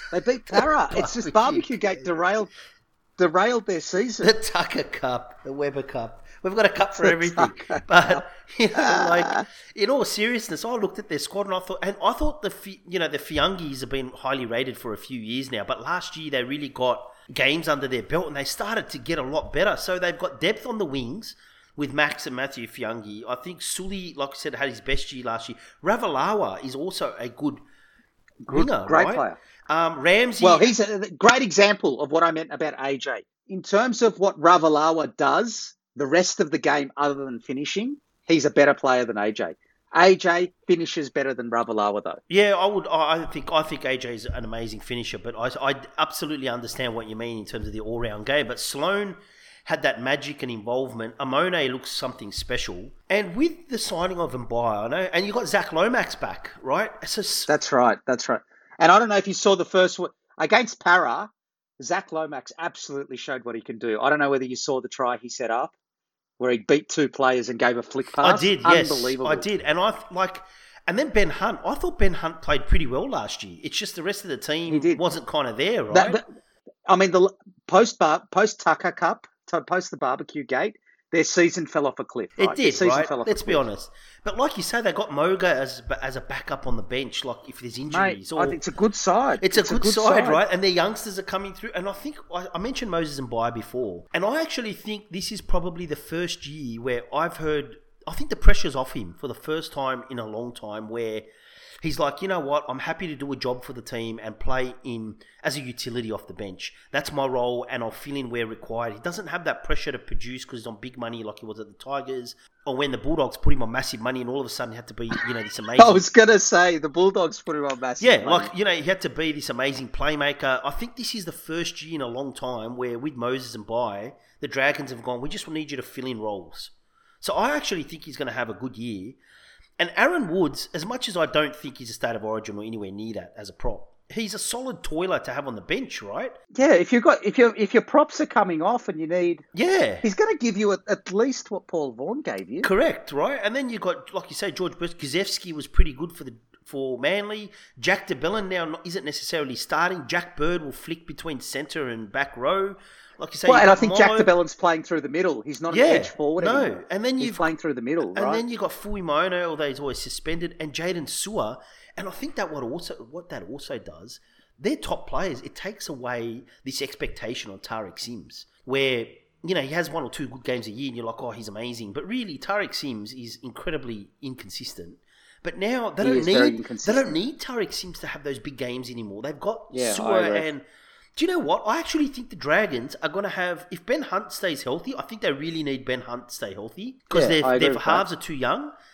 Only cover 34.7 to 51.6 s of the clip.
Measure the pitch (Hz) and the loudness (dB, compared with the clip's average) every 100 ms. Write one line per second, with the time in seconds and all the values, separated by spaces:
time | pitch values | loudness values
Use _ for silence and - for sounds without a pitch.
34.7 | 151 156 165 139 - 143 151 233 - - | 4 4 2 0 0 4 4 2 -4 -12
35.7 | - _ - 139 147 - - 160 143 147 | -16 _ -6 2 4 4 2 0 0 2
36.7 | 143 135 - 147 139 135 120 - 135 147 | 2 0 0 0 0 -6 -8 -8 -6 -4
37.7 | 196 240 294 _ _ - 165 143 - 143 | -4 -4 -6 _ _ 2 4 4 6 6
38.7 | 139 135 127 117 107 104 107 90 78 _ | 6 4 2 2 0 -2 -2 -4 -8 _
39.7 | _ _ 160 180 185 185 175 180 _ - | _ _ 6 8 8 4 2 0 _ 0
40.7 | 175 165 - 139 - 135 123 120 117 117 | 2 0 -4 -4 -2 -2 -2 -2 0 0
41.7 | 107 104 104 87 - - 185 208 190 190 | 2 2 0 -4 -8 0 4 6 6 2
42.7 | 202 165 156 156 160 160 151 - 160 156 | 2 0 0 2 0 -2 -8 -2 0 0
43.7 | 143 135 131 123 117 120 117 113 113 117 | -2 -4 -4 -4 -10 -8 -8 -8 -8 -8
44.7 | 107 - 120 117 110 110 110 123 135 139 | -10 -8 -6 -6 -8 -8 -6 -6 -2 -2
45.7 | 135 - - 156 - 156 151 131 120 120 | -2 -4 -4 -2 -2 -6 -6 -4 -6 -6
46.7 | - 127 113 110 110 117 113 101 117 101 | -6 -4 -6 -8 -8 -8 -8 -8 -8 -8
47.7 | 107 107 117 113 104 107 143 120 120 - | -8 -6 -4 -4 -4 -2 0 -2 -4 -6
48.7 | 139 160 202 202 180 - _ - - - | -4 -2 -2 -4 -8 -18 _ -20 -16 -6
49.7 | 160 139 113 123 143 139 143 127 113 104 | -2 0 -2 -2 -2 -4 -8 -8 -8 -4
50.7 | 123 131 113 113 - 135 135 180 180 | -2 -2 -6 -10 -8 -2 0 2 2